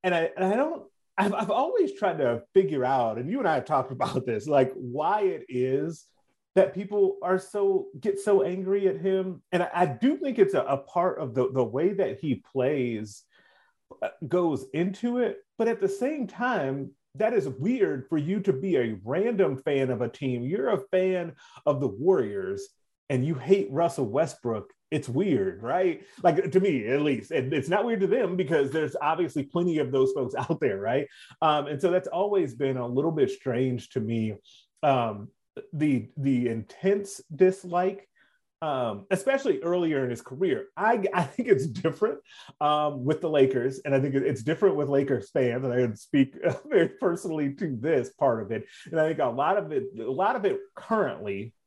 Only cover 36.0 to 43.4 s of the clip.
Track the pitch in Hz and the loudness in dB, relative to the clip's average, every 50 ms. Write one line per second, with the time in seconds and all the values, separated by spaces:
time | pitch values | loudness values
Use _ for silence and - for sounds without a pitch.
36 | 107 - _ 151 135 135 135 123 123 117 113 113 104 _ - - - 190 202 208 | -2 -6 _ -4 0 0 2 2 0 0 -2 -4 -6 _ -14 -2 0 0 0 0
37 | 202 - - - - _ 160 139 185 185 185 - - 180 175 175 180 190 196 - | -2 -8 -14 -18 -16 _ 2 4 4 4 4 0 -8 -4 -2 0 0 0 -4 -6
38 | - _ _ _ _ _ _ _ _ _ _ _ 165 156 143 131 123 117 104 101 | -16 _ _ _ _ _ _ _ _ _ _ _ -4 -2 -2 -2 -2 -2 -4 -6
39 | 104 _ 190 180 - 269 269 269 269 262 175 - - 170 175 180 175 160 156 139 | -4 _ -2 0 0 0 0 0 2 0 0 0 0 0 0 2 2 2 2 0
40 | 131 123 120 113 - - 131 135 190 180 135 110 - - _ - 196 220 240 226 | 0 0 -4 -6 -8 -14 -4 -2 0 0 0 0 -2 -10 _ -2 2 2 2 2
41 | 190 196 - 180 170 - - - 240 247 202 131 139 165 113 - - 165 151 - | 0 0 0 0 0 0 -2 -4 4 4 4 4 4 -4 -6 -2 -2 -2 0 0
42 | 208 226 - - _ _ - - - - - _ 147 147 151 151 151 147 143 131 | -2 -2 -2 -6 _ _ -20 -20 -20 -20 -6 _ 0 2 2 2 2 0 -2 -2
43 | 123 135 151 151 - 165 156 143 | 0 0 0 0 0 2 6 6